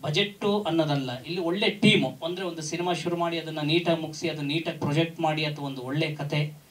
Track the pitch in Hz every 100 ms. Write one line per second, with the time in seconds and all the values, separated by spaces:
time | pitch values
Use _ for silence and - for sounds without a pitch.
0 | 147 156 202 - 202 208 185 165 151 139
1 | 127 123 156 180 165 185 214 - 214 202
2 | 131 - 165 180 185 160 147 170 180 165
3 | 175 170 170 165 156 156 147 165 170 160
4 | 160 - 170 147 143 160 165 147 147 147
5 | 165 - 160 156 151 151 143 131 127 147
6 | 160 151 147 151 147 - -